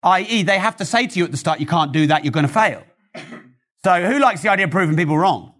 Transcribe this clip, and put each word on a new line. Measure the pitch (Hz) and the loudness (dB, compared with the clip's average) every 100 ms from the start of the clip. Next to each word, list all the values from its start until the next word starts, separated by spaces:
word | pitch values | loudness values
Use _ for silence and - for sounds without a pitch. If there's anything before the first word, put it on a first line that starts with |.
I | 175 185 | 2 0
E, | 214 226 | 0 -2
they | 180 196 | 0 0
have | 208 220 | 0 -4
to | |
say | 185 233 254 | -4 -2 -2
to | 185 | -2
you | |
at | 170 | -4
the | 131 | -2
start, | - 156 | -4 -4
"You | 147 | -2
can't | 170 151 | 0 0
do | 147 151 | 2 2
that, | 156 | 2
you're | 147 | 0
gonna | 131 143 | 0 0
fail." | 220 220 104 - _ _ - - - - _ _ _ | 2 0 -2 -14 _ _ -20 -18 -20 -20 _ _ _
So | 190 175 180 | 0 2 2
who | 277 | 2
likes | 262 190 | 2 2
the | 185 | 0
idea | 196 185 | 0 0
of | |
proving | 175 175 151 | 0 0 0
people | 165 151 | 0 2
wrong? | 185 127 - _ | 2 0 -6 _